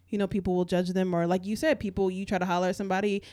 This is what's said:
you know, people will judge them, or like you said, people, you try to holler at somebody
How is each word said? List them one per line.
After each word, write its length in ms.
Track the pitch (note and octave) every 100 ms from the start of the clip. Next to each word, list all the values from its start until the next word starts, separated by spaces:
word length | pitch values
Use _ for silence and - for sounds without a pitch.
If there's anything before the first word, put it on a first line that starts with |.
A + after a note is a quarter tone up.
| -
you 100 | G#3
know, 100 | G3
people 260 | G#3 F#3+
will 100 | F3+
judge 260 | F3 F3+ F3+
them, 220 | F#3 F#3
or 140 | E3+ E3+
like 180 | F3+
you 120 | F#3+ G#3+
said, 240 | D#4 A3+
people, 280 | G3+ F#3 F#3+
you 120 | F#3
try 140 | G3 F#3+
to 60 | F3+
holler 220 | F3 F3+
at 80 | F#3+
somebody 480 | G3 F#3+ G#3 G3+ -